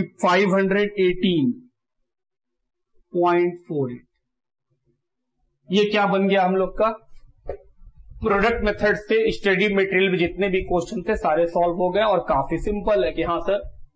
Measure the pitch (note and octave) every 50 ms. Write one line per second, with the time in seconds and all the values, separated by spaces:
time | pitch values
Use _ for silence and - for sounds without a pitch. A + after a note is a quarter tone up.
0 | F#3+ - - - - F#3 F3 F#3 G3+ G3 F3+ G3 G3 F#3+ G3 G3+ G#3 G3+ - -
1 | F#3+ F3+ F3+ F3+ - F#3+ F3 E3 C3+ B2 - - - _ _ _ _ _ _ _
2 | _ _ _ _ _ _ _ _ _ _ _ _ _ _ _ _ _ _ _ _
3 | _ _ - F3 F3 F3 F3 F3 F3 F3 F3 F3 - - E3+ D3 C3+ A#2+ A#2+ B2
4 | - _ _ _ _ _ _ _ _ _ _ _ _ _ _ _ _ _ _ _
5 | _ _ _ _ _ _ _ _ _ _ _ _ _ - F3+ G3+ G#3 G#3 G#3 G#3
6 | G3+ F#3 F#3+ G3 G3 F#3+ F#3+ G3 F#3 F#3 F#3 F#3+ F#3+ F3+ - - G#3+ A3 A3+ -
7 | _ - - - - - - _ - - - - - _ _ - - - - -
8 | - - - - - A3 G3+ G3 G3 A#3 A#3 A#3 G#3+ G#3 G3+ - G#3 G#3 G3+ -
9 | - - A3 A3 A3 A3 - - - G3 F#3+ F3 G3+ G#3+ G3 G3 F#3+ F#3+ F3+ F3+
10 | F#3+ G3 F3+ E3+ F3 E3+ F3 F3 G3 G3+ F#3 F#3+ F#3 - F3 F3 E3+ - A3+ G#3
11 | F3 - G#3+ - - E3+ D#3 D#3+ E3+ E3+ - F3+ E3+ F3 F3 F3+ F3+ F3+ F3 G3+
12 | A3 G#3+ G3 F3 E3+ - D#3 C3+ C3+ - E3 E3 - G#3+ G#3 G#3 F#3+ A3 G#3 G3+
13 | F3+ D#3+ D3+ - A#3+ E3+ E3+ E3 D#3+ - G3 G#3 - - - - - - _